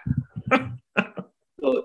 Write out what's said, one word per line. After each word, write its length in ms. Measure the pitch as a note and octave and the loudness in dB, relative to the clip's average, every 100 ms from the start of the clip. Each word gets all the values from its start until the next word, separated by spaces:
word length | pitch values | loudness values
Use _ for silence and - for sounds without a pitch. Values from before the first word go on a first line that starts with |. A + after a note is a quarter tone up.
| - - - - - | -4 -2 -4 -6 2
<laughs> 0 | B3+ - - _ - - - - _ _ - | 2 0 -10 _ -2 -2 -4 -16 _ _ -2
So 240 | C3+ - | 2 2